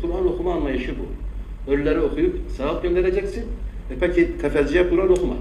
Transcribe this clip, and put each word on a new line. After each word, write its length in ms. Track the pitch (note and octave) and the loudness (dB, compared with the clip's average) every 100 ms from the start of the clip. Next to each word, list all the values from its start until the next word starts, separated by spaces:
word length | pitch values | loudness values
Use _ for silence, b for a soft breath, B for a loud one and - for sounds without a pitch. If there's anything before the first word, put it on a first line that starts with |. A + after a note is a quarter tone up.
Kur'an 260 | E3+ F#3 F3+ | -4 0 0
okuma 260 | - F3 | 0 -2
anlayışı 380 | E3 C#3+ B2+ D3 | 0 0 -2 -4
bu. 800 | C3+ - - - - - - - | -6 -8 -8 -8 -8 -10 -10 0
Ölüleri 280 | C#3+ D3 - | 0 2 2
okuyup 360 | - D3+ F3+ - - - | 2 2 0 0 -6 -4
sevap 260 | C#3+ E3+ | -2 -2
göndereceksin. 600 | F3 F3+ F#3 F#3+ G3 A#3+ A3+ - B B - | 0 2 2 0 -2 -6 -6 -6 B B -8
E 40 | C3 | -2
peki 380 | F3 E3 E3+ - | 2 4 2 2
tefeciye 520 | C#3+ D3 C3+ F3 F3 | 0 2 4 4 4
Kur'an 220 | F3 F#3 | 4 4
okuma 220 | F3 B2 B2 | 4 2 -2